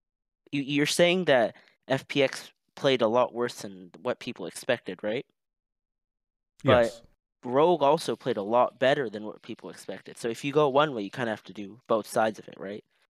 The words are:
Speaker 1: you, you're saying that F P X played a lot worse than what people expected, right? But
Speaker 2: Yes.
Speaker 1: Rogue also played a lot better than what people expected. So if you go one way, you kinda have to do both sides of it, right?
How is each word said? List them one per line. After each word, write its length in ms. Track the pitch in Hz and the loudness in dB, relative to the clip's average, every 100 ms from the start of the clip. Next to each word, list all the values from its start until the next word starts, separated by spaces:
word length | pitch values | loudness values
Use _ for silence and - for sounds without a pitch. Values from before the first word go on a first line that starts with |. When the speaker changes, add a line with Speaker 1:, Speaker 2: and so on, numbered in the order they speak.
| _ _ _ _ _ | _ _ _ _ _
Speaker 1:
you, 100 | 143 | -6
you're 240 | 131 143 147 | -2 0 0
saying 380 | - 175 185 | 4 4 4
that 320 | 170 135 107 - _ _ - | 4 4 4 -2 _ _ -4
F 180 | 131 - | -4 0
P 160 | 143 | 0
X 300 | 135 - - _ _ - | 0 0 -14 _ _ -2
played 260 | 143 127 | 0 2
a 60 | 113 | 4
lot 260 | 120 123 | 2 2
worse 220 | 113 120 - | 0 -4 -6
than 340 | 107 95 92 82 | -14 -14 -18 -10
what 180 | 110 - | -8 -6
people 260 | - 113 82 | -8 -10 -10
expected, 540 | - - 123 - 92 | -6 -2 -2 -4 -8
right? 240 | 104 117 - _ _ _ _ _ _ _ _ _ _ _ _ _ | -4 -6 -8 _ _ _ _ _ _ _ _ _ _ _ _ _
But 220 | 135 127 | 2 4
Speaker 2:
Yes. 180 | 117 - - _ _ _ | 4 -2 -18 _ _ _
Speaker 1:
Rogue 380 | 123 127 165 170 | -2 2 4 4
also 340 | 139 160 - 117 | 4 2 0 -4
played 200 | 139 107 | -4 -4
a 60 | |
lot 360 | 98 117 120 - | 0 2 2 2
better 300 | 131 147 120 | 2 2 -2
than 160 | 104 | -8
what 180 | 107 - | -12 -12
people 280 | - 113 90 | -14 -14 -14
expected. 480 | - - 95 - - | -14 -12 -12 -14 -8
So 100 | 120 | -6
if 160 | 117 | -4
you 80 | 143 | -2
go 160 | 139 147 | 2 4
one 260 | 131 151 | 4 2
way, 80 | 123 | 0
you 80 | 98 | -6
kinda 200 | - 117 | -4 -4
have 140 | 107 | -4
to 80 | - | -8
do 280 | 95 101 110 - | -14 -14 -14 -2
both 200 | 113 104 | -2 0
sides 320 | 123 110 101 | 0 0 -2
of 100 | - | -12
it, 100 | - | -14
right? 260 | 92 104 - _ _ | -12 -12 -16 _ _